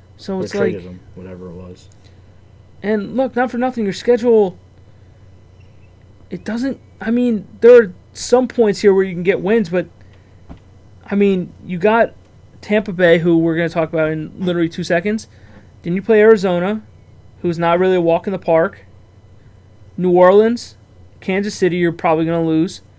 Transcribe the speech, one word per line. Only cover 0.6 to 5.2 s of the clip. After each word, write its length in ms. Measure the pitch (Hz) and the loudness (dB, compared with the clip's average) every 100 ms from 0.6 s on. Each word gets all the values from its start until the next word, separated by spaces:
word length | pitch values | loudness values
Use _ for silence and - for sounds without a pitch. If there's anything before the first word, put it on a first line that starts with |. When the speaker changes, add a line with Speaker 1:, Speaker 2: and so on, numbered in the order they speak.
| 190 - | -4 -4
Speaker 1:
like 80 | 180 | -12
Speaker 2:
him, 60 | 90 - 92 | -18 -20 -20
whatever 320 | 92 90 90 | -18 -16 -16
it 40 | |
was. 360 | 87 92 90 - - - - - - - - - - | -16 -18 -20 -20 -20 -20 -20 -20 -20 -20 -20 -20 -12
Speaker 1:
And 360 | 196 214 196 226 | -6 -4 -4 -4
look, 180 | 262 240 | -2 -2
not 160 | 254 | -2
for 60 | 240 | -2
nothing, 260 | 254 254 | -4 -4
your 80 | 208 | -6
schedule, 680 | 180 - 240 247 226 196 175 - - - - - - | -4 0 0 2 2 2 -4 -20 -20 -20 -20 -20 -20